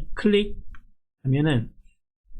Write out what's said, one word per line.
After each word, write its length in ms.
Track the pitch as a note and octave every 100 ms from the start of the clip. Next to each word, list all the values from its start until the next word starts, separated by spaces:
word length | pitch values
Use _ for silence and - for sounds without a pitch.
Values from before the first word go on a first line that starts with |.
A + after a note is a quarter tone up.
| -
클릭하면은 1600 | - G#3+ G3+ G#3 - - - - _ _ _ C3+ C3+ D3+ C3 - - - _ _ _ -